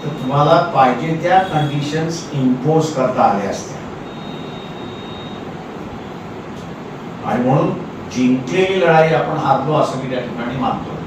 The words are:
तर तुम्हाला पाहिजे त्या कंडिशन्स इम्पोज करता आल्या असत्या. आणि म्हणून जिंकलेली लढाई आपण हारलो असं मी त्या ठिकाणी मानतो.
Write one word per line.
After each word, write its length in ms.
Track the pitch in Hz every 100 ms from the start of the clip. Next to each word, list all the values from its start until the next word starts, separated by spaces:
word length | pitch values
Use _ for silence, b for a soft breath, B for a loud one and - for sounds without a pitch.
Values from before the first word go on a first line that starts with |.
तर 60 | 147
तुम्हाला 600 | 131 123 143 151 165 170 -
पाहिजे 440 | 131 120 160 160
त्या 160 | - 151
कंडिशन्स 880 | - 156 147 143 143 156 165 165 -
इम्पोज 600 | 147 127 131 151 160 151
करता 280 | 131 127 -
आल्या 280 | 110 98 98
असत्या. 280 | - - - - - - - - - - - - - - - 113 110 - - - - 160 - - - - - - - - - - - - - - - -
आणि 140 | 113
म्हणून 260 | 123 143 196 87 - - - 120
जिंकलेली 680 | 127 131 - 180 190 190
लढाई 320 | 170 160 160
आपण 240 | 151 156 151
हारलो 360 | 143 135 139
असं 240 | 151 - 127
मी 120 | 131
त्या 100 | 127
ठिकाणी 380 | - - 240 254
मानतो. 420 | 240 196 - 156